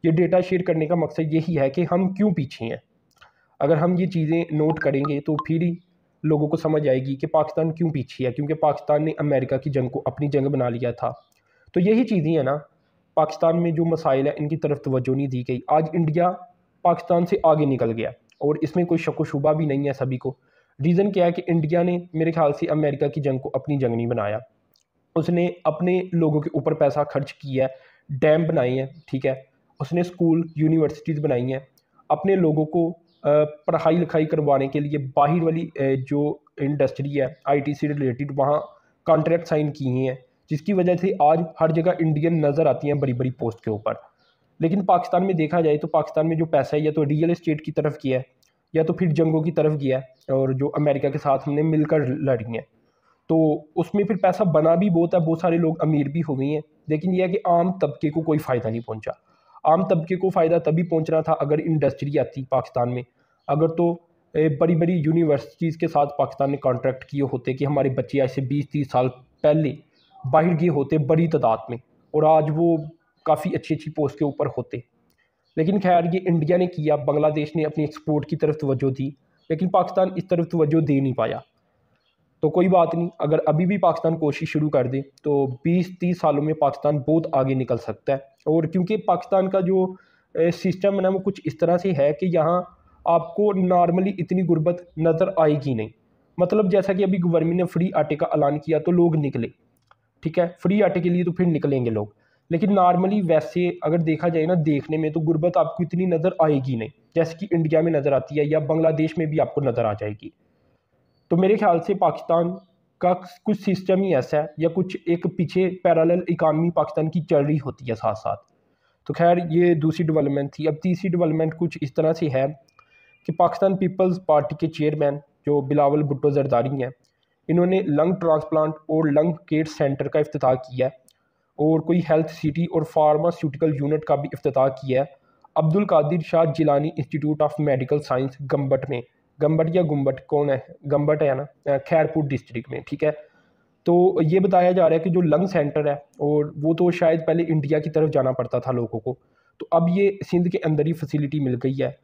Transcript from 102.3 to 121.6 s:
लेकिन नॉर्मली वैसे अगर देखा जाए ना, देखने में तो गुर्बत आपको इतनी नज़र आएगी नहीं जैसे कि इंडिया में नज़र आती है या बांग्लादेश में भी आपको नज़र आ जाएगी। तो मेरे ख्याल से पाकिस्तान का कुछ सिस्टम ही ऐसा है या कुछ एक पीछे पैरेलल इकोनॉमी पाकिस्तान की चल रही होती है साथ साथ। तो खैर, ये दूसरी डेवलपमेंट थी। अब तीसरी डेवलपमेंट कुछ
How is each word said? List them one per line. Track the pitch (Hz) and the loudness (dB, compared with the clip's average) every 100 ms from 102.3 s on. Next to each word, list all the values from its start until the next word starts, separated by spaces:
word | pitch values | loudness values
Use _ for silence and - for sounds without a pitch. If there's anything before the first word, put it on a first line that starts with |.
| _ _ | _ _
लेकिन | 170 190 | 0 2
नॉर्मली | 196 180 175 190 208 | 4 4 4 2 0
वैसे | 175 156 156 180 175 175 | 2 2 2 -2 -2 -2
अगर | 151 170 | -2 0
देखा | 160 156 175 | 0 0 0
जाए | 165 | 0
ना, | 160 | 0
देखने | 180 156 143 - 156 | 0 2 0 -2 -2
में | 156 | -2
तो | 165 | -2
गुर्बत | 156 156 175 175 | 0 0 2 0
आपको | 160 - | 0 -2
इतनी | 175 175 | -4 -2
नज़र | 185 165 180 180 | 0 0 0 2
आएगी | 156 143 131 | 2 2 0
नहीं | 117 110 _ _ | -4 -6 _ _
जैसे | 165 160 165 | -2 -2 -4
कि | 202 | -2
इंडिया | 170 160 156 | 0 2 2
में | 165 | 2
नज़र | 156 147 | 0 2
आती | 135 - 147 | 0 0 -2
है | 147 | 0
या | 156 | 0
बांग्लादेश | 139 156 160 156 160 170 | 0 2 2 2 -2 -2
में | 156 | -2
भी | 151 | 0
आपको | 123 147 | 0 0
नज़र | 135 117 | -2 0
आ | 110 | -2
जाएगी। | 104 107 107 - _ _ _ _ _ _ _ _ _ _ | -2 -8 -10 -16 _ _ _ _ _ _ _ _ _ _
तो | 170 | 2
मेरे | 190 214 | 2 4
ख्याल | 208 170 | 2 2
से | 165 | 0
पाकिस्तान | 190 180 - - 165 170 190 _ _ _ _ | 0 0 -2 0 0 0 -4 _ _ _ _
का | 180 | -2
कुछ | 180 185 - - 208 | -2 -6 -8 -4 -2
सिस्टम | - 180 190 190 | 0 -2 0 0
ही | 196 | 2
ऐसा | 143 - 151 | 0 0 -2
है | 156 - | -4 -2
या | 165 | -2
कुछ | 175 185 - - | 0 -4 -6 -2
एक | 170 170 | -2 -2
पीछे | - 170 185 185 | -4 -2 0 -2
पैरेलल | 185 180 165 165 175 180 | 0 2 4 4 2 0
इकोनॉमी | 170 160 156 170 | 0 2 2 0
पाकिस्तान | 165 151 - 156 | 0 -2 -2 -2
की | 175 | -4
चल | 156 151 | 0 2
रही | 143 151 | 2 0
होती | 127 - | -4 -10
है | 123 | -8
साथ | 110 110 | -4 -2
साथ। | 101 - 101 _ _ _ _ _ _ - | -4 -6 -8 _ _ _ _ _ _ -10
तो | |
खैर, | 139 170 175 | 2 4 4
ये | 170 165 175 | 2 2 4
दूसरी | 165 156 156 | 4 2 0
डेवलपमेंट | 160 156 143 139 139 | 0 2 0 -2 -4
थी। | - | -2
अब | 156 151 | -4 -2
तीसरी | 185 170 190 | -2 -2 -2
डेवलपमेंट | 170 165 160 160 | 0 0 0 -2
कुछ | 165 | -2